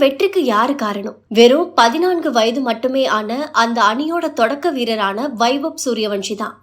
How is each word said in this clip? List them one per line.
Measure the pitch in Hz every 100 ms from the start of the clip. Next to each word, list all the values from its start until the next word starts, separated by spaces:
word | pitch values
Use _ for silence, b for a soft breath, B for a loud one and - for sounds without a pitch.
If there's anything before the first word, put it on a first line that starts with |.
வெற்றிக்கு | 277 277 392 381 254
யாரு | 208 240 285
காரணம்? | 214 202 202 - _ 214
வெறும் | 240 285 349 -
பதினான்கு | 233 311 359 349 311 233
வயது | 226 247 247
மட்டுமே | 226 254 269 262 214
ஆன | 214 247 302 226
அந்த | 339 233 208
அணியோட | 233 311 339 320 277
தொடக்க | 226 285 349 269
வீரரான | 233 220 196 202 285 220
வைபவ் | 233 277 311 320 254
சூரியவன்ஷி | 226 214 202 190 208
தான். | 208 -